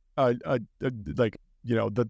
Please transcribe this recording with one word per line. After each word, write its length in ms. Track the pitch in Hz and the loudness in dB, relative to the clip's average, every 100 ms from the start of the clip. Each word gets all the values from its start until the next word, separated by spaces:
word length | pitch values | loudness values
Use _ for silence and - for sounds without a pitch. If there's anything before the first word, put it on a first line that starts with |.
| _ - | _ 0
uh, 160 | 127 120 - | 2 2 -2
uh, 140 | 127 190 - | -2 -4 -6
uh, 60 | 135 117 92 95 | -6 -6 -6 0
like, 200 | 113 - _ _ | 0 0 _ _
you 120 | 117 113 | -2 0
know, 140 | 107 | 2
the, 200 | 104 113 | 0 0